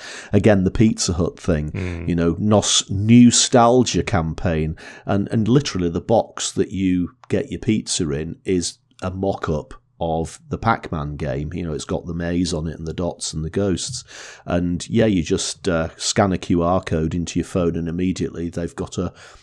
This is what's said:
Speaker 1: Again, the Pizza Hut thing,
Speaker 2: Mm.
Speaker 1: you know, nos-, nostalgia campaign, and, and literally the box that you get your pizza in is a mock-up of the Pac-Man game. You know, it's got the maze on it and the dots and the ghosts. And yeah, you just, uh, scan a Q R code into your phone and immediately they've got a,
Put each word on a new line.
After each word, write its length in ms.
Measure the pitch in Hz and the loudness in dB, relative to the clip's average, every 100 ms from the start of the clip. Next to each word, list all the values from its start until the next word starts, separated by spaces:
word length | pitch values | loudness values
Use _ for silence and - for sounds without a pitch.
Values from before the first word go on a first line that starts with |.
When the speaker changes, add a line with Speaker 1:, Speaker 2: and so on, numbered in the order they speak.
| - - - | -8 -16 0
Speaker 1:
Again, 300 | 101 104 101 | 4 6 6
the 80 | 92 | 4
Pizza 420 | - 110 113 - | 4 4 4 -2
Hut 260 | 82 85 - | 0 -2 -2
thing, 320 | - 80 76 | -2 0 -2
Speaker 2:
Mm. 380 | 95 90 85 85 | -6 -6 -6 -2
Speaker 1:
you 60 | 85 | 0
know, 200 | 85 82 | 2 2
nos-, 500 | 104 110 - - - | 4 4 4 0 0
nostalgia 1120 | 95 107 120 120 - - 131 120 127 113 90 | -2 6 10 10 8 4 6 6 6 4 0
campaign, 720 | 82 92 80 76 95 80 78 80 - - - | 0 0 -2 -2 -2 0 -2 -4 -12 -14 -4
and, 220 | 101 101 | -2 0
and 180 | 113 107 | 0 4
literally 420 | 127 139 95 87 | 2 2 -2 -2
the 120 | 87 | -2
box 500 | - 110 - - - | 2 2 2 -4 -6
that 180 | - 92 | -2 -2
you 440 | 95 95 90 87 - - | 0 0 2 -2 -6 -4
get 200 | 101 - | -4 -2
your 80 | 87 | -6
pizza 500 | - 107 - - 85 | 0 0 0 -4 -2
in 280 | 71 80 - | -4 -6 -8
is 340 | - 95 85 - _ - | -2 -2 -2 -8 _ -10
a 80 | 92 | -8
mock-up 640 | 92 98 95 - 78 - - _ - | -4 -4 -4 -4 -4 -6 -16 _ -8
of 400 | 85 80 80 - - | -4 -4 -4 -10 -10
the 80 | - | -4
Pac-Man 580 | - - - 82 73 71 | -2 -2 -2 -6 -6 -6
game. 380 | 71 65 76 | -6 -4 -6
You 100 | 87 | -6
know, 100 | 87 | -6
it's 120 | 71 - | -6 -4
got 200 | 85 85 | -6 -6
the 80 | |
maze 400 | 85 85 87 90 | -6 -2 0 0
on 140 | 82 80 | -2 -6
it 100 | 76 | -8
and 80 | 80 | -10
the 60 | |
dots 400 | 78 87 - - | -6 -6 -6 -8
and 100 | - | -6
the 60 | 78 | -4
ghosts. 540 | 95 101 87 - 127 - - - - - | -2 -2 -2 -4 -10 -14 -20 -20 -16 -4
And 420 | 87 87 87 - | -2 -2 -4 -2
yeah, 160 | 107 113 | 2 2
you 180 | 95 | 2
just, 440 | 80 92 - - - | 0 -2 -2 -6 -2
uh, 220 | 82 82 - | -2 -2 -6
scan 360 | - - 101 | -4 2 2
a 40 | 90 | 0
Q 240 | - 87 | 0 2
R 200 | 85 92 | 2 0
code 320 | - 82 80 87 | 0 -2 -2 -2
into 240 | 82 - | -4 -4
your 60 | 82 | -2
phone 280 | 98 85 85 | 0 0 0
and 120 | 82 | -4
immediately 640 | 82 92 87 85 - 85 | -2 -2 -2 -4 -6 -8
they've 260 | 85 85 - | -6 -8 -8
got 220 | 87 - | -8 -4
a, 160 | 87 - - - | -6 -6 -20 -20